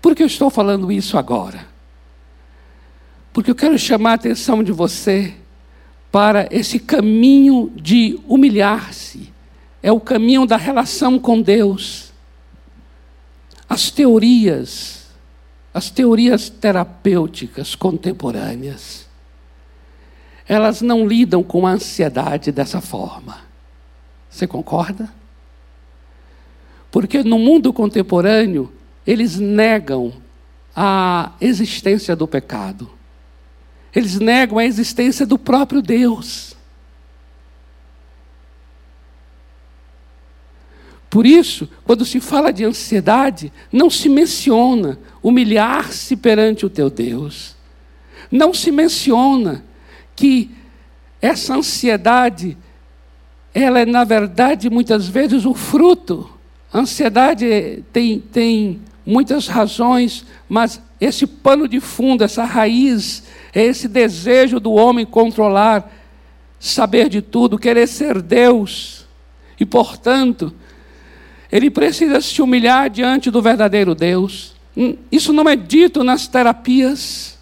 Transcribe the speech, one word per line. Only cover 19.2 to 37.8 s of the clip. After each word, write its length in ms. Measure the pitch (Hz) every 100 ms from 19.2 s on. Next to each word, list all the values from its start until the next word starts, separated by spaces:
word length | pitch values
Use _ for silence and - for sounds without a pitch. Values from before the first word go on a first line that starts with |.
| _ _ _ _ _ _ _ _ - _ - - -
elas 360 | 214 220 226
não 240 | 240 233 214
lidam 380 | 226 240 180
com 200 | 180 175
a 60 | 185
ansiedade 800 | 185 - - 160 131 131 147 147
dessa 300 | 139 135 -
forma. 580 | - 101 - - - - - _ _ _ _ _ _ _ _
Você 180 | - 180
concorda? 640 | - 156 - 170 202 220 - - _ - _ - _ _ - - _ _ - _ - - - -
Porque 320 | - 190 285
no 160 | 226 226
mundo 340 | 226 320 247
contemporâneo, 1000 | - 208 214 185 180 180 220 220 165 127 - - _ -
eles 320 | 220 226 170
negam 720 | 202 208 220 220 147 131 123 123 - _ _ _ _
a 580 | - 196 196 185 175 160 -
existência 720 | 233 202 220 - 190 208 208
do 140 | 165 156
pecado. 640 | 139 - 113 95 95 120 - _ _ _ _ _ _ _ _ _
Eles 240 | 254 220 190
negam 400 | 220 247 254 214
a 60 |
existência 640 | 233 214 233 - 247 247 254
do 120 | 247
próprio 440 | - 262 277 277
Deus. 760 | 214 240 247 226 - - - - _ _ _ _ _ _ _ _ _ _ _ _